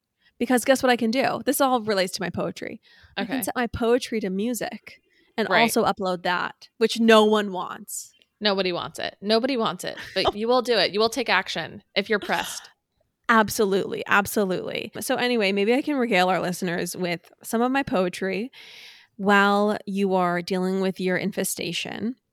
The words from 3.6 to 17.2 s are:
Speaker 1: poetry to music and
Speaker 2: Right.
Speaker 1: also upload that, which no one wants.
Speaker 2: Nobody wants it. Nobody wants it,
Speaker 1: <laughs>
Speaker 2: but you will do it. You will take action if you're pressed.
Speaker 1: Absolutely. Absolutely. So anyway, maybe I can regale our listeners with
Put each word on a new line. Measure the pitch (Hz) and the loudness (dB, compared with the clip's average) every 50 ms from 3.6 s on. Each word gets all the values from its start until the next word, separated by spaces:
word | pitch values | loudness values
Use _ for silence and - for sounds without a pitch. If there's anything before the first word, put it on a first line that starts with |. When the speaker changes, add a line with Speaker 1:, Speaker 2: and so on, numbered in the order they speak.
| 240 | -4
Speaker 1:
poetry | 226 - - 240 226 240 254 - - 240 214 | -4 -2 -2 2 2 2 2 0 -2 -4 -4
to | 202 190 | -2 -2
music | 185 196 214 240 247 208 - - 220 - - - - _ _ _ _ _ _ _ _ | -2 -2 -2 -2 -2 -4 -6 -8 -8 -12 -16 -20 -20 _ _ _ _ _ _ _ _
and | - 214 180 | -4 0 2
Speaker 2:
Right. | 185 160 | 4 4
Speaker 1:
also | 233 226 - 240 208 | 4 4 4 2 2
upload | 165 202 - 196 185 185 175 | 2 0 0 -2 -4 -4 -2
that, | 175 180 180 180 - - - - - _ _ - | -2 -4 -2 -2 -4 -6 -8 -14 -20 _ _ -2
which | 226 220 - 220 | 0 0 2 4
no | 226 226 220 220 214 | 6 8 8 8 8
one | 214 214 214 208 202 | 6 4 2 0 -2
wants. | 180 180 170 - - - 208 - - - - - _ _ _ _ _ _ | -6 -6 -8 -8 -10 -12 -12 -12 -12 -12 -12 -14 _ _ _ _ _ _
Speaker 2:
Nobody | 208 208 196 196 185 185 | -2 0 0 0 0 -2
wants | 175 160 - 151 - - | -2 -4 -6 -8 -8 -8
it. | - - - _ | -8 -8 -8 _
Nobody | 196 208 226 226 240 262 277 | -2 0 2 2 2 0 -2
wants | 226 220 151 175 - | -2 -2 -2 -4 -4
it, | - - - - - | -8 -8 -8 -10 -14
Speaker 1:
<laughs> | - - | -6 -4
Speaker 2:
but | 190 - - 392 | -2 -2 0 -2
you | 208 220 | -2 0
will | 233 247 254 | 0 2 0
do | 226 240 233 202 | 2 2 2 2
it. | 165 - | 2 2
You | 170 208 | 2 0
will | 220 226 | 0 0
take | - 269 233 220 | 0 -2 -2 0
action | 190 185 190 - - 175 156 - - 208 - _ _ | 0 0 0 -2 -6 -8 -8 -10 -12 -16 -20 _ _
if | 196 202 - | -4 -2 0
you're | 214 196 | -2 -2
pressed. | - - 180 - 190 - - - - - _ _ _ _ _ _ _ _ _ _ _ - | -2 -2 -4 -4 -4 -6 -10 -12 -14 -18 _ _ _ _ _ _ _ _ _ _ _ 2
Speaker 1:
Absolutely. | 233 220 214 196 - - 214 196 190 185 - - - - - | 4 4 4 2 2 0 0 2 2 0 0 -2 -6 -8 -2
Absolutely. | - 202 202 202 - - 226 202 185 180 - - - - - - 220 - 220 | 2 2 2 2 2 0 0 0 0 -2 -4 -4 -6 -6 -6 -8 -8 -10 -10
So | 220 - 262 | -4 -2 -2
anyway, | - 247 247 247 226 202 190 | 0 0 0 2 2 2 2
maybe | 202 202 202 220 247 | 2 2 2 2 2
I | 277 | 2
can | - 302 294 | 0 0 0
regale | 269 233 233 208 180 180 185 | 0 0 2 4 4 4 4
our | 185 170 | 2 0
listeners | 170 180 175 - 190 175 170 180 180 180 - | 0 -2 -4 -4 -4 -4 -2 -2 -4 -6 -4
with | 165 180 175 170 165 | -4 -4 -4 -4 -6